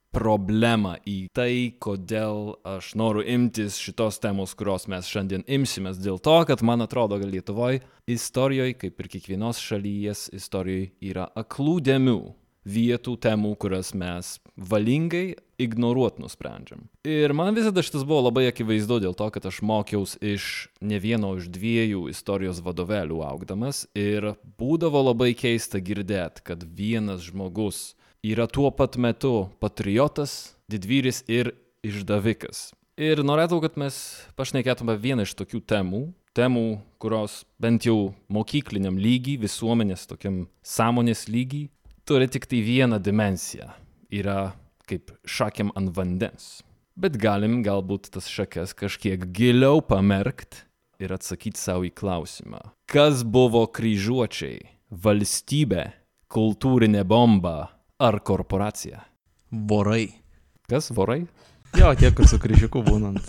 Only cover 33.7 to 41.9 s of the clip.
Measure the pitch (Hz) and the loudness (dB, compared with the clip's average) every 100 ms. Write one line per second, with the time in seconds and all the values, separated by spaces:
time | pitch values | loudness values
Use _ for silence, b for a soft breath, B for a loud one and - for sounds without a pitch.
33.7 | 147 139 - - - - - 131 135 127 | -4 -6 -8 -14 -18 -18 -8 -4 -2 0
34.7 | 123 117 104 123 127 98 - 95 113 - | 0 0 0 0 0 -2 -6 -8 -8 -2
35.7 | 104 92 101 156 - _ - 127 120 113 | -2 0 -4 -6 -12 _ 0 2 2 0
36.7 | 104 - - 110 110 104 - - - 113 | -4 -10 -8 -4 -2 -4 -8 -18 -4 2
37.7 | 117 120 110 98 - - 104 107 147 - | 2 4 2 2 -6 -4 -4 0 -2 -4
38.7 | 104 95 95 110 127 127 139 107 - 113 | -4 -2 0 2 2 0 -4 -4 -4 0
39.7 | 117 104 90 - 85 101 92 87 _ - | 2 0 -4 -10 -10 -6 -6 -6 _ -8
40.7 | - 113 120 117 110 - 113 127 143 147 | 0 2 4 2 0 -2 -4 -4 -6 -10
41.7 | _ - | _ -20